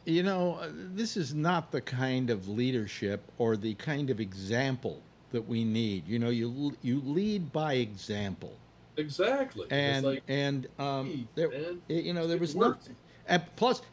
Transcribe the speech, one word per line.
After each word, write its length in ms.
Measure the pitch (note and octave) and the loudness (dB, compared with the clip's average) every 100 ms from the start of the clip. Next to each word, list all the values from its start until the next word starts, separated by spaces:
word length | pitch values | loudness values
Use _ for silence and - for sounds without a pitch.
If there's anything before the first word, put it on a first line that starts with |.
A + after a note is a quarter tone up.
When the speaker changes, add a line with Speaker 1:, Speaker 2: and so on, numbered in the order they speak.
| E3+ | 0
Speaker 1:
You 140 | E3+ | 2
know, 320 | F#3+ F#3 F3+ D#3+ | 4 2 0 0
uh, 100 | D#3+ | -6
this 420 | D3+ F#3 F#3+ A3+ G#3+ | -10 -8 -4 -2 -2
is 200 | C3 D3+ | -2 2
not 360 | D#3+ F3 - | 2 2 0
the 100 | C#3 | -4
kind 500 | - B2 C3 B2+ B2 | -2 0 2 2 2
of 180 | G#2+ F#2+ | 0 -2
leadership 720 | G#2+ B2+ B2 G2+ - G2+ G2+ - - | 0 2 2 -2 -2 -2 -2 -4 0
or 180 | A2+ A2 | 2 2
the 200 | A2 G2+ | 0 -4
kind 340 | D#3 C#3+ C3+ | -2 -2 0
of 100 | A2 | -2
example 840 | G2+ G2 G2 A#2 C3+ B2+ G2+ C#2+ - - - | -4 -6 -2 2 2 0 -4 -8 -14 -20 -6
that 100 | A#2+ A2+ | -4 -2
we 160 | A2+ | 0
need. 440 | A2+ A2 A2 F#2+ D#2+ | 2 2 0 -2 -2
You 100 | A#2 | -2
know, 120 | A#2 | 0
you 180 | A#2+ A#2 | 0 -2
l-, 240 | C3 C#3+ B2 | -2 -4 -2
you 180 | B2+ C#3 C3 | -2 0 0
lead 460 | D#3+ G#3+ G#3 D3+ | 0 2 0 -2
by 200 | D#3 D#3 | -2 2
example. 800 | B2+ G#2+ G2+ - G#2 G2+ F2 E2 - - - - D3+ | 2 0 -4 -6 -2 -2 -4 -10 -14 -20 -20 -10 -6
Speaker 2:
Exactly. 680 | D3+ C#3 G#3 C#4 C4 - - | -2 2 2 2 0 -4 -2
It's 60 | |
Speaker 1:
And, 340 | C#3 C#3+ C#3 C3+ | 2 2 2 2
Speaker 2:
like, 180 | C3+ - | 0 0
Speaker 1:
and, 400 | C#3 C#3+ C#3 B2+ - | 0 2 0 -4 -6
um, 260 | C#3+ C#3 C3+ | -4 -2 -4
Speaker 2:
"Hey, 220 | C#3 A2+ - | -6 -6 -2
Speaker 1:
there, 140 | D#3+ | 0
Speaker 2:
man, 320 | C3 E3 F3 - | -2 -6 -8 -2
Speaker 1:
y-, 80 | D#3+ | -2
you 160 | E3 | 0
know, 120 | F3 E3 | 0 0
there 120 | E3+ | 2
Speaker 2:
it 40 | |
Speaker 1:
was 140 | E3 E3 | 2 4
Speaker 2:
works." 320 | G3+ - - | 4 2 -6
Speaker 1:
no, 60 | - - - - | -20 -20 -8 2
and 160 | F3 - - | 2 2 2
plus, 280 | A#3+ - - | 4 4 -4